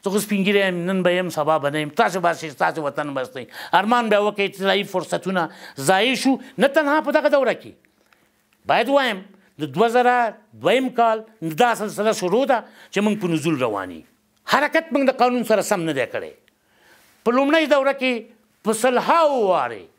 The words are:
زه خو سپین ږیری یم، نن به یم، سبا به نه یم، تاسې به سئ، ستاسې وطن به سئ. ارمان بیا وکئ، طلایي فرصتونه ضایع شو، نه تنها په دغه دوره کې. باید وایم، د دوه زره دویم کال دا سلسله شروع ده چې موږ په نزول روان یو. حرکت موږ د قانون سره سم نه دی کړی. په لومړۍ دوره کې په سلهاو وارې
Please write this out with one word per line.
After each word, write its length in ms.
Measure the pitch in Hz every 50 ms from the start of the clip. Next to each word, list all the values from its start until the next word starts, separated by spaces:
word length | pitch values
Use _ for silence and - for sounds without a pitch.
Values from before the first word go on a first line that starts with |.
| _
زه 100 | 202 190
خو 60 | 208 196
سپین 200 | - 214 196 190
ږیری 180 | 202 208 202 196
یم، 180 | 190 185 175 170 180
نن 140 | 196 190 180
به 80 | 180 175 180
یم، 100 | 185 175 156 156
سبا 200 | 147 147 156 156
به 180 | 139 143 143
نه 100 | 156 151
یم، 80 | 147 147 -
تاسې 160 | 233 208 170 190 170
به 80 | 170 165 139
سئ، 80 | 160 160
ستاسې 300 | 135 - 180 170 165 165 151 143
وطن 260 | 139 - 147 147 139 135
به 40 | 127
سئ. 220 | 113 - 131 120 - - - - - - 180
ارمان 300 | 190 208 240 247 233 220 208
بیا 40 | 202 208
وکئ، 220 | 208 208 202 202 190 190 -
طلایي 260 | 190 196 190 196 202 -
فرصتونه 560 | - 185 156 - - - - 180 190 185 165 147 - - - - - - 135 135
ضایع 260 | 190 190 214 254 262 - -
شو، 120 | 262 269 - - - - -
نه 100 | 220 277
تنها 320 | 277 320 302 285 285 311 302 269
په 100 | 294 302
دغه 160 | 254 294 -
دوره 200 | 285 262 233 180 -
کې. 100 | - 113 92 _ _ _ _ _ _ _ _ _ _ _ _ _ _ _ _ _ _ - 139
باید 200 | 185 233 220 277 285
وایم، 260 | 269 247 214 185 190 - - _ _ _ _ - 143
د 60 | 147 131
دوه 120 | 165 220 233 226
زره 220 | 247 247 247 247 247 240 220 - - _ _ - 110 110
دویم 260 | 160 208 254 262 254 254
کال 280 | - 233 226 220 220 220 - _ _ 160 165 156 151
دا 160 | 247 240 226 -
سلسله 320 | 208 208 160 - 208 220 208 214
شروع 240 | 185 180 180 233 277
ده 120 | 269 262 226 214 - - - - -
چې 80 | - - 208
موږ 160 | 214 208 208
په 60 | 180 180 165
نزول 280 | 156 139 170 160 135
روان 300 | 127 117 104 98 95 92 85 80
یو. 40 | 76 _ _ _ _ _ _ _ _ - -
حرکت 360 | 254 285 285 294 320 320 320 240
موږ 100 | 285 277 254
د 60 | 254 254
قانون 260 | 240 247 247 247 226 226
سره 160 | 220 202 175 -
سم 160 | 208 190 165 165
نه 40 | 151 135
دی 80 | 120 - -
کړی. 180 | 110 90 78 69 _ _ _ _ _ _ _ _ _ _ _ _ _ _ _ _ _ _
په 100 | 220 240
لومړۍ 340 | 254 277 277 302 330 311 262 294
دوره 200 | 277 269 277 269 269
کې 120 | 254 262 247 226 214 - - _ _ _ _ _ _
په 140 | 202 220 214
سلهاو 560 | 233 262 254 240 - 170 294 339 330 302 285 262
وارې 460 | 220 190 180 160 131 120 117 101 87 - _